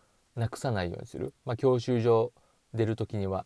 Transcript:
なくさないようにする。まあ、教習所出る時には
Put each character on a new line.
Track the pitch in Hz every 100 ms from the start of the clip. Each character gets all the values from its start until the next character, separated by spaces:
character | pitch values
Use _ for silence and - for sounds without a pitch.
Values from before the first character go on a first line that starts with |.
| _ _ _ 120
な | 113
く | -
さ | 139
な | 104
い | 87
よ | -
う |
に | -
す | -
る。 | 131 - -
ま |
あ、 | 117
教 | 131 123
習 | 120 120
所 | 117 113 120 - _ _ _
出 | 113 110
る | 110
時 | 107 107
に | 95
は | 95